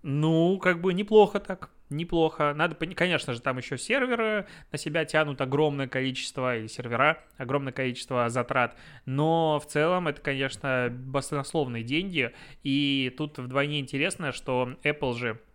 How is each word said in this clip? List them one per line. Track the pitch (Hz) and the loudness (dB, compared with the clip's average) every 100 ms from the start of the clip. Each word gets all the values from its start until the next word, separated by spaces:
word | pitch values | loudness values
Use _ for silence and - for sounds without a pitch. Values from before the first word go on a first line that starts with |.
Ну, | 160 143 156 160 170 196 | -2 0 4 4 4 4
как | 185 170 | 2 2
бы | 185 | 0
неплохо | 180 208 214 202 202 | -2 6 8 8 4
так. | - 185 - - - | -6 -10 -12 -20 -8
Неплохо. | 143 170 170 160 - 147 | -6 0 2 2 4 0
Надо | 147 170 | 2 0
пони-, | 160 165 | 0 -8
конечно | - 180 160 - | -2 0 0 -2
же, | 120 | -4
там | 135 127 | -4 -4
еще | - 135 | -6 -8
серверы | - 254 254 233 220 214 185 - - | -2 0 0 0 0 -2 -6 -16 -12
на | 147 | -8
себя | - 156 156 | -4 -2 0
тянут | 156 151 135 | 2 0 -2
огромное | 131 143 156 143 135 | -2 2 2 0 -4
количество, | 131 131 131 - - 127 120 | -2 -2 -4 -8 -4 -2 -2
и | 110 | -6
сервера | - 123 117 143 165 - - | -10 -4 4 4 4 -6 -12
огромное | 127 139 135 | -2 -2 -2
количество | 127 131 123 - 127 120 | -2 -4 -4 -4 0 2
затрат. | 120 120 131 117 - - - - | 0 0 2 0 -2 -20 -16 -6
Но | 135 156 165 160 151 | 0 2 4 2 0
в | 143 | -2
целом | 147 156 185 170 | 0 2 2 0
это, | 143 | -4
конечно, | - 135 135 - 139 131 123 | -4 -2 -2 -4 -2 0 0
баснословные | 123 131 135 135 147 135 165 135 117 | -4 -4 -4 -2 -4 -2 -2 -2 -4
деньги. | 113 147 190 165 120 - - - | -2 -2 0 -2 -2 -4 -20 -8
И | 143 139 143 139 127 123 | 0 2 2 2 -2 -4
тут | 151 - | -8 -6
вдвойне | 123 131 147 147 | -4 -2 0 -2
интересно, | 135 143 160 - 156 | -4 -2 -2 -2 -6
что | - - 127 123 131 | -6 -2 -2 -2 -2
Apple | 147 147 135 117 | -2 -2 -2 -2
же | 120 110 _ | -4 -6 _